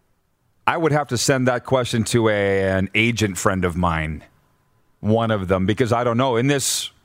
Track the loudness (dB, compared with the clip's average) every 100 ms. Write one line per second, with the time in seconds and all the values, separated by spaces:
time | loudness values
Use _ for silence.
0 | _ _ _ _ _ _ -2 0 0 0
1 | 0 -2 0 0 0 -2 0 -2 0 -2
2 | 0 2 2 2 2 2 2 0 0 0
3 | 0 2 -2 0 -2 0 0 0 0 0
4 | -4 -8 -14 _ _ _ _ _ _ _
5 | -2 0 0 -2 0 0 0 0 0 0
6 | 0 0 0 0 0 0 -2 -4 -8 -14